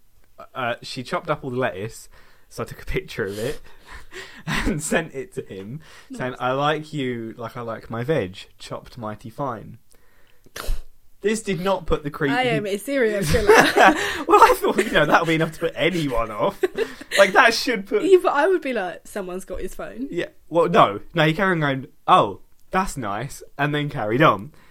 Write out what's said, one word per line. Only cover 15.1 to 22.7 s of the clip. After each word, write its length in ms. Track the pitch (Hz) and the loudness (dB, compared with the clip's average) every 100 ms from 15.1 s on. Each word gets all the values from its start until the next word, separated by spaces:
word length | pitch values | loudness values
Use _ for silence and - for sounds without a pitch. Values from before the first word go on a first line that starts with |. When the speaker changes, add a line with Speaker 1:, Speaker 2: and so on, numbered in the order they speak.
| 202 | 4
Speaker 1:
would 60 | 165 | 4
be 60 | 160 | 2
enough 160 | 160 | 0
to 60 | - | -2
put 140 | 170 110 | -6 -2
anyone 540 | 151 180 151 117 113 | -2 0 0 0 -2
off. 340 | 104 160 196 370 - 427 - - - | -2 -2 0 -4 -4 -6 -8 -4 4
Like, 160 | 196 | 6
that 220 | 185 240 226 | 6 6 4
should 320 | - 233 196 | 0 -2 -2
put 160 | 214 | 0
Speaker 2:
Yeah, 160 | 311 370 | 6 6
but 120 | 339 | 6
I 140 | 269 320 | 2 2
would 140 | 370 | 2
be 100 | 277 | 0
like, 360 | 240 185 160 - | -4 -4 -8 -12
"Someone's 360 | 214 185 180 | -10 -8 -10
got 160 | - - | -10 -8
his 140 | 185 | -8
phone." 340 | - 170 208 277 | -10 -12 -10 -8
Speaker 1:
Yeah. 160 | 170 - - - | -6 -8 -10 -2
Well, 220 | 165 170 | 0 4
no. 300 | 170 127 101 - 170 | 6 4 2 -4 2
No, 100 | 156 | 2
he 80 | |
carried 200 | 160 196 | 2 0
on 60 | 175 | 2
going, 280 | 151 135 131 - - | 0 -2 -6 -8 4
"Oh, 340 | 165 117 90 - - | 4 4 -2 -14 -20
that's 260 | - | -6